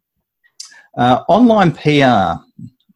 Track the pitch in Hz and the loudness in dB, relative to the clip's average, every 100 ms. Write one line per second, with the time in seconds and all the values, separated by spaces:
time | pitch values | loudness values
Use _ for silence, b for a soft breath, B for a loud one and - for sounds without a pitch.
0 | _ _ _ _ B B B B B 131 | _ _ _ _ B B B B B -4
1 | 123 123 - 196 240 220 175 147 151 147 | -2 0 0 2 2 2 0 0 -2 0
2 | 135 113 90 85 _ _ 117 _ _ | 2 0 -2 -6 _ _ -20 _ _